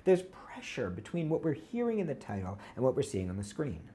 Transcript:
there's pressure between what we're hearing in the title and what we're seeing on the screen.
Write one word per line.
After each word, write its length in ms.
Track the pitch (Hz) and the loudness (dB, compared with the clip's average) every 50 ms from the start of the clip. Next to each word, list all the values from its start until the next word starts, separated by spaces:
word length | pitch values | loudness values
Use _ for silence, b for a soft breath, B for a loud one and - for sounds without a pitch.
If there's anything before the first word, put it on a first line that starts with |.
| - | 4
there's 160 | 185 185 180 | 6 6 6
pressure 680 | - - - - - - - 247 - - - - - 90 | 4 -2 -14 -18 -16 -14 -14 -12 -12 -8 -4 -4 -2 -2
between 380 | 90 98 101 - - 170 160 | -4 -6 -6 -4 -2 -2 2
what 160 | 151 160 156 - | 2 2 2 2
we're 80 | 165 | 2
hearing 480 | 139 - - - - 240 240 233 220 208 | 0 0 -4 -4 -2 0 2 2 2 2
in 80 | 180 | 0
the 80 | 156 135 | 0 -2
title 420 | - - - 104 98 92 90 101 B B B B | -4 -6 -4 -4 -4 -4 -4 -6 B B B B
and 80 | - 123 | 2 4
what 100 | 131 123 | 4 6
we're 60 | - | 4
seeing 280 | - - - 95 92 90 | 2 2 0 0 0 0
on 60 | 92 | -2
the 80 | 101 101 | -4 -4
screen. 380 | - - - 151 135 85 80 - - | -4 -4 -2 -2 -2 -4 -6 -10 -14